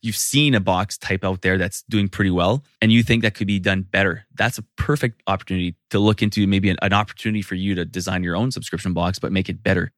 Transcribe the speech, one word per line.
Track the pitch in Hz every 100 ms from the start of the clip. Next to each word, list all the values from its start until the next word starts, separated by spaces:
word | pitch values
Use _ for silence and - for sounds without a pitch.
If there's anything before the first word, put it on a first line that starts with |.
you've | 113 107
seen | - 143 147 131
a |
box | 98 90 95 -
type | - 95
out | 95 92
there | 92 92
that's | 90 -
doing | - 110 98
pretty | - 98
well | 87 87 127 - _
and | 110
you | 113
think | 113 117
that | 110 101
could | 98
be | 101
done | 92 95
better. | 95 98 95 107 - -
That's | 113 -
a | 107 -
perfect | - 147 123 110 -
opportunity | 98 - 92 87 87 _
to | 104
look | 104 107
into | 104 98 98
maybe | 98 95
an, | 92
an | 98
opportunity | 101 104 - 110 107
for | 95 92
you | 95 92
to | 85
design | 92 87 92
your | 90 85
own | 127
subscription | 127 87 87 95
box, | 87 87 95
but | -
make | 95 92
it | 95
better. | - 95 87